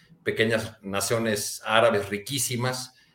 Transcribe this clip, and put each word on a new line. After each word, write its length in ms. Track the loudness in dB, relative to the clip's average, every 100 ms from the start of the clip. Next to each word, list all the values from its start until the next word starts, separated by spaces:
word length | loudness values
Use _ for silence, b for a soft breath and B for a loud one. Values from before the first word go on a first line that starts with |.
| b -10
pequeñas 560 | -4 0 2 0 -2 -8
naciones 800 | -6 -2 0 0 0 -2 -4 -8 2
árabes 420 | 4 6 4 0
riquísimas, 840 | -6 -4 -4 -2 -2 -2 -4 -8 b b